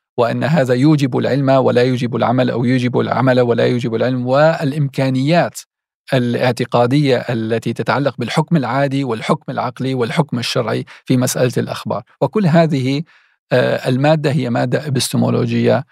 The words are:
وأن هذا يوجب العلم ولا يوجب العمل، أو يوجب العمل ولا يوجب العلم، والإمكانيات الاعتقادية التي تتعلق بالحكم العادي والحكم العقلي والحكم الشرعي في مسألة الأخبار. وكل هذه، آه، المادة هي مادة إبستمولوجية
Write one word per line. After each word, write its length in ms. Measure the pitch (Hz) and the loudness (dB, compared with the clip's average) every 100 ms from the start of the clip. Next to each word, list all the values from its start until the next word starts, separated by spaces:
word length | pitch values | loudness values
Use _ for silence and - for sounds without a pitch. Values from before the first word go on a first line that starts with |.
| _ - | _ -2
وأن 280 | 117 123 | -2 0
هذا 300 | 123 165 127 | 0 2 2
يوجب 420 | 123 143 156 139 123 | 4 4 4 2 0
العلم 320 | 113 131 135 | 0 0 2
ولا 340 | 135 117 117 | 4 4 4
يوجب 340 | 127 127 123 117 | 2 0 -2 -2
العمل، 340 | 113 127 123 | 0 0 0
أو 140 | 117 | 0
يوجب 340 | 120 127 123 120 | 0 0 0 -2
العمل 420 | 113 - 131 127 | -2 0 2 2
ولا 260 | 120 117 123 | 2 2 0
يوجب 280 | 123 120 | 0 -2
العلم، 320 | 110 117 127 123 | -2 -2 -2 0
والإمكانيات 1300 | 135 156 165 151 151 139 - 131 131 135 170 131 - - _ _ _ - | 2 2 2 -2 -2 -4 -2 -2 0 2 2 0 -4 -20 _ _ _ -4
الاعتقادية 1000 | 131 120 117 127 120 120 123 120 139 143 120 | -2 0 0 0 -2 0 0 2 2 2 0
التي 560 | - 120 110 113 120 | -2 -4 -2 -4 -4
تتعلق 420 | 117 117 113 139 - | -4 -2 -2 -2 -4
بالحكم 380 | 117 - 156 160 | -4 -2 0 0
العادي 480 | 120 131 143 135 | 0 0 0 -2
والحكم 480 | 135 110 - 160 - | -4 -4 -4 -4 -4
العقلي 420 | 120 117 - 131 | -6 -6 -4 -4
والحكم 440 | 131 117 - 147 123 | -2 -2 -2 -2 -2
الشرعي 460 | 117 131 113 127 127 - | -4 -4 -2 -4 -6 -10
في 120 | - 127 | -2 0
مسألة 360 | 123 - 127 117 | 0 0 0 0
الأخبار. 460 | 113 - - - - - | -4 -6 -6 -8 -8 -4
وكل 260 | 143 214 185 | -2 0 2
هذه، 560 | 165 165 143 127 139 165 _ _ _ - | 4 4 2 -2 -2 -6 _ _ _ -2
آه، 360 | 127 127 127 - | 0 0 0 -2
المادة 420 | 127 143 160 147 | 0 2 2 0
هي 200 | 131 127 | 0 -2
مادة 360 | 123 127 127 - | -2 -2 -2 -2
إبستمولوجية 960 | 127 - 120 120 120 120 117 117 117 - | -4 -2 0 0 0 0 0 2 0 -2